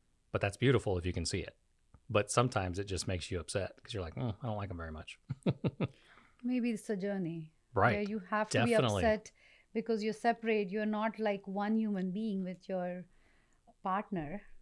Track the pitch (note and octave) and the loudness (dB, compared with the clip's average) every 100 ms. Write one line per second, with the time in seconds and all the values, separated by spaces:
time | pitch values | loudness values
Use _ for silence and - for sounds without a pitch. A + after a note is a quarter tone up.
0 | _ _ _ - G2+ - B2 A#2+ G#2+ F#2 | _ _ _ -2 0 2 4 4 2 0
1 | F2+ F2 E2 F#2+ - - _ _ _ - | 0 -2 -2 -4 -6 -12 _ _ _ -18
2 | - G#2 G#2 - B2 G#2+ F#2 F2 G2+ F2+ | 0 0 4 4 4 2 0 -2 -4 -4
3 | - F#2 - F2 - G2+ F2 - - G2+ | -2 -4 -2 -4 -2 -4 -4 -8 -10 -6
4 | D#2+ B2 B2+ - A#2 G#2 G2 F2 E2 D#2+ | -6 -4 -4 -4 -4 -4 -6 -6 -8 -10
5 | - - - - - - - - F3+ - | -12 -14 -10 -2 0 0 -2 -2 -4 -6
6 | - - - _ B3 B3+ A#3+ G#3+ - G3+ | -20 -20 -20 _ -2 0 0 -2 -2 -2
7 | G3+ G3 E3+ E3 D#3+ _ _ - A3 G#3 | -2 -2 -2 -4 -10 _ _ 4 6 4
8 | G3+ G#3+ - G#3+ G#3+ - A#3+ A3 A#2+ G3 | 0 -4 -2 -2 2 4 6 6 6 4
9 | A3+ G#3+ - - - - _ A3+ A3+ A3 | 4 2 -2 -20 -20 -20 _ -4 -2 0
10 | G#3+ G#3+ A#3 A#3 A3 G#3+ F#3+ G#3+ G#3+ G#3+ | -2 0 0 2 2 2 0 -2 0 0
11 | A3 G#3+ G#3+ G3+ G3 F#3+ G#3 A3 G#3+ G3 | -2 0 -2 -2 -4 -2 0 2 2 0
12 | F#3 F#3+ A3 G3 F#3 F#3 - F#3 F3+ F3+ | -2 -2 -2 -2 -4 -8 -6 -4 -4 -6
13 | F3 _ _ _ _ _ - _ F#3+ F#3+ | -12 _ _ _ _ _ -20 _ -2 -2
14 | - F3 D3 G3+ - - | 0 -4 -4 -8 -10 -18